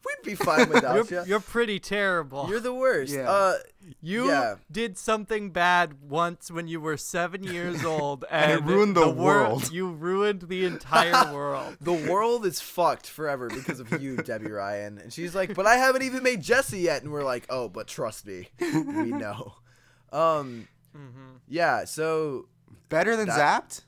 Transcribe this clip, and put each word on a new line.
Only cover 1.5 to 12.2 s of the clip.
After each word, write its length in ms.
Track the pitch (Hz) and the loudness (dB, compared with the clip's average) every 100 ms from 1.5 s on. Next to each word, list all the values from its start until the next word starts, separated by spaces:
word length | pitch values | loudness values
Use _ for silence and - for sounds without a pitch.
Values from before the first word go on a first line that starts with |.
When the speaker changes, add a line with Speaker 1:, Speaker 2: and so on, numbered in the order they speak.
| 233 233 196 | -2 0 -2
Speaker 2:
terrible. 680 | - 202 196 180 143 131 139 | -4 -2 0 0 -4 -6 -4
Speaker 1:
You're 100 | 214 | -4
the 140 | 240 | -4
worst. 400 | 254 262 190 135 | 0 2 2 0
Speaker 3:
Yeah. 160 | 143 131 | -2 2
Speaker 1:
Uh, 260 | 196 190 170 - _ 190 135 | 4 4 2 -4 _ -20 -16
Speaker 2:
You 260 | 160 208 254 | -6 -2 2
Speaker 1:
yeah. 280 | 147 120 98 _ | 2 0 -4 _
Speaker 2:
did 280 | 156 233 180 | -6 -6 -6
something 500 | - 220 202 220 208 | -2 -2 -2 -6 -4
bad 520 | 175 175 180 170 139 143 | 2 4 4 2 -2 -6
once 440 | 147 170 170 - | -2 -2 -2 -10
when 160 | 165 170 | -8 -6
you 120 | 165 | -6
were 180 | 156 147 | -4 -6
seven 440 | - 175 175 185 | -4 -4 -4 -4
years 400 | 190 175 175 170 160 | -8 -6 -4 -2 -2
Speaker 1:
<laughs> 0 | |
Speaker 2:
old, 380 | 156 147 139 - | -2 -2 -4 -2
Speaker 3:
And 220 | 160 151 | 2 4
it 60 | 160 | 4
Speaker 2:
and 100 | 151 | 4
Speaker 3:
ruined 260 | 196 214 180 | 4 6 8
the 100 | 160 | 6
Speaker 2:
the 40 | |
wor-, 300 | 131 180 202 117 | 6 4 6 4
Speaker 3:
world. 260 | 120 143 | 2 -2
Speaker 2:
you 160 | 165 185 | -4 -6
ruined 540 | 160 165 190 208 196 | -4 -4 0 0 -2
the 220 | 175 185 185 | -4 -2 -2
Speaker 1:
<laughs> 80 | |
Speaker 2:
entire 600 | - - 160 165 165 156 | -2 2 4 6 4 4
world. 440 | 143 143 139 135 135 | 0 -4 -4 -8 -8
Speaker 1:
The 120 | 143 | -2
world 520 | 175 151 185 | -2 2 2